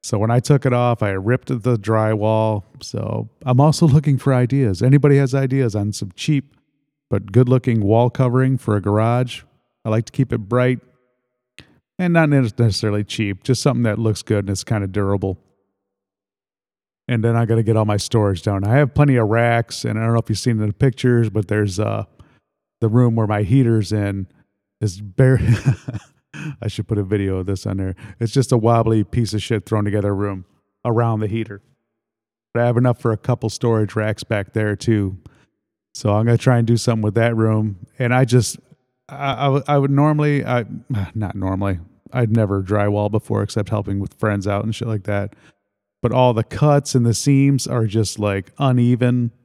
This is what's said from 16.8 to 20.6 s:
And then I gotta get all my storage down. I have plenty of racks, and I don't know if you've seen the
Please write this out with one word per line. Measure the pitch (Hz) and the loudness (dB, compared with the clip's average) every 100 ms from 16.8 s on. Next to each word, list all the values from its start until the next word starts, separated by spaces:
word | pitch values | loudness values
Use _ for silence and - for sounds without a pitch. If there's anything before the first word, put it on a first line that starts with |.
| _ _ - | _ _ -4
And | 120 | 0
then | 113 117 | 2 0
I | 113 | 2
gotta | 113 | 0
get | 110 110 | 2 2
all | 104 | 2
my | 104 | 0
storage | - 117 104 90 | 0 0 0 0
down. | - 98 | -2 -2
I | 98 131 | 0 2
have | 143 | 2
plenty | 147 147 127 | 2 2 4
of | 110 | 2
racks, | 113 120 117 117 - | 2 2 0 -2 -6
and | 117 110 | -6 -2
I | |
don't | 113 | 0
know | 117 | 0
if | - | -2
you've | 107 | -4
seen | 127 | -2
the | 113 | -2